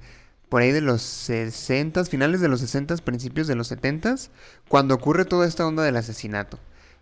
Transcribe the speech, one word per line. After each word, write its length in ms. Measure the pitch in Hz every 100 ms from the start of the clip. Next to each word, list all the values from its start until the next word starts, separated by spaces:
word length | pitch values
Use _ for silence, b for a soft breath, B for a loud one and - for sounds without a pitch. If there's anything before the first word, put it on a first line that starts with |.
| b b b b -
por 140 | 131
ahí 100 | 123
de 100 | 151
los 200 | 147 117
sesentas, 1080 | - - - 113 113 - - 131 156 170 180
finales 300 | 139 143 185
de 80 | 170
los 140 | 127
sesentas, 400 | 123 139 147 170
principios 460 | - 123 127 - 156
de 80 | 120
los 120 | 117
setentas, 640 | 113 131 156 220 262 - B B B -
cuando 260 | 143 139 131
ocurre 300 | 135 170 185
toda 220 | 175 175
esta 200 | 165 165
onda 160 | 156
del 140 | 151 120
asesinato. 640 | 113 110 107 104 101 - - b b b